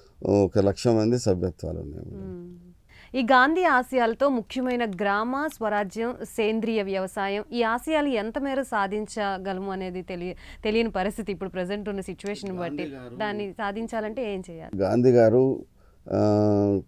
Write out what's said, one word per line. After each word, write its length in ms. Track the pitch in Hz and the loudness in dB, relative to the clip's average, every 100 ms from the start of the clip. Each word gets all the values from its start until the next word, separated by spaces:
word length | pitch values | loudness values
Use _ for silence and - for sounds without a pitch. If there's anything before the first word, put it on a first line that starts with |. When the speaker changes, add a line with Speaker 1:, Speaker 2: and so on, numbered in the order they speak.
| - - - | -20 -6 2
Speaker 1:
ఒక 320 | 101 95 107 | 4 4 4
లక్ష 300 | 98 98 123 | 2 2 2
మంది 300 | 113 110 123 | 4 4 2
సభ్యత్వాలు 600 | 113 90 92 - 82 82 | 2 0 0 -4 -10 -8
ఉన్నాయి 240 | 80 82 82 | -10 -12 -14
మేడం. 200 | 196 190 | -14 -12
Speaker 2:
Hmm. 400 | 180 175 175 180 - _ - - | -14 -16 -20 -20 -20 _ -20 -8
ఈ 80 | 262 | -2
గాంధీ 420 | 233 254 269 330 | 4 6 6 4
ఆశయాలతో 640 | 349 254 247 254 233 226 285 | 4 4 2 2 2 2 2
ముఖ్యమైన 560 | 254 - 262 254 247 | 0 -4 -4 -2 0
గ్రామ 640 | 233 185 202 202 233 269 302 - | -2 -2 0 0 0 -2 -4 -4
స్వరాజ్యం, 580 | 220 208 202 208 233 247 | -2 0 -2 -4 -6 -6
సేంద్రియ 600 | 233 - 214 220 214 220 | -8 -2 0 0 0 0
వ్యవసాయం, 600 | 196 190 190 208 196 202 - | 0 -2 -4 -4 -4 -4 -4
ఈ 100 | 240 | -2
ఆశయాలు 460 | 226 240 311 311 294 | 0 -2 0 0 0
ఎంత 300 | 233 214 277 | -2 -2 -4
మేర 240 | 277 269 | -4 -4
సాధించగలము 1080 | 262 220 196 214 208 - 202 190 190 185 196 | -2 -2 -2 -4 -6 -4 -4 -4 -6 -6 -6
అనేది 300 | 190 185 185 | -6 -6 -8
తెలియ-, 300 | 180 180 180 170 - - | -10 -8 -8 -10 -16 -8
తెలియని 260 | 220 220 226 | -2 0 0
పరిస్థితి 420 | 190 190 - 208 | 0 -4 -4 -8
ఇప్పుడు 180 | 175 190 | -6 -6
ప్రజెంట్ 380 | 185 180 208 208 | -6 -6 -6 -6
ఉన్న 120 | 196 | -8
సిచ్యువేషన్ 580 | 185 175 202 208 196 185 | -8 -10 -8 -8 -8 -6
Speaker 1:
గాంధీ 180 | 170 147 | -6 -6
Speaker 2:
బట్టి. 180 | 156 | -8
Speaker 1:
గారు 220 | 135 123 - | -10 -12 -8
Speaker 2:
దాన్ని 360 | 214 208 202 | -6 -4 -6
సాధించాలంటే 800 | - 202 202 226 226 214 240 226 | -6 -6 -6 -6 -6 -6 -4 -6
ఏం 80 | 196 180 | -6 -8
చేయాలి? 280 | 165 160 95 | -14 -8 -2
Speaker 1:
గాంధీ 320 | 95 117 127 | 2 6 8
గారు, 540 | 120 113 120 131 - - _ _ _ - | 8 8 8 6 2 -6 _ _ _ -2
ఆ, 40 | 101 104 104 104 101 101 98 | 2 4 4 4 4 4 2